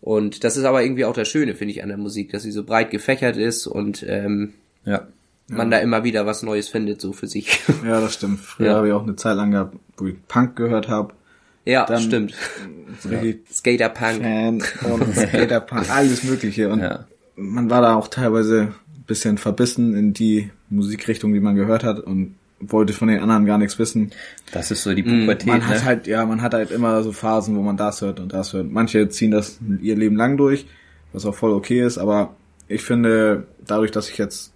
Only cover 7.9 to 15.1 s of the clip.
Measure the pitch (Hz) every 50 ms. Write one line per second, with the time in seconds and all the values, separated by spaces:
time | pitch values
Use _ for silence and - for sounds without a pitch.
7.9 | 113 113 110 107 - - - 98 101 98 - - - - 110 107 104 107 107 104
8.9 | 104 104 104 110 98 - - 113 107 98 104 104 101 101 95 90 - - _ _
9.9 | _ - 98 95 92 - - _ - 123 123 123 - - 117 117 117 110 107 -
10.9 | 117 107 104 101 - _ _ _ _ _ _ _ _ _ _ - 123 131 117 -
11.9 | 113 117 113 113 113 117 104 101 - - - - - - 98 95 80 - - -
12.9 | - 120 - - 113 113 113 113 110 110 - _ - - - 123 120 120 117 110
13.9 | - - 120 113 113 110 117 113 110 110 110 113 113 113 98 - - - - 120
14.9 | 117 113 131 120